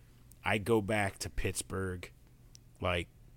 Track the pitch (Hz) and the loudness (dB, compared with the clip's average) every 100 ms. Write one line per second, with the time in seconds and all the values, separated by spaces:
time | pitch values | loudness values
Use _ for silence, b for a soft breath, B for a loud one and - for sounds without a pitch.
0 | b b b - 90 107 101 113 98 107 | b b b -6 0 0 4 4 4 2
1 | 98 - 92 - 98 - - 95 92 90 | 0 -2 -6 -2 -2 -2 -4 -2 -2 -4
2 | - - - - - - - - 90 87 | -10 -18 -20 -20 -20 -20 -18 -4 0 0
3 | 82 - - | -2 -10 -20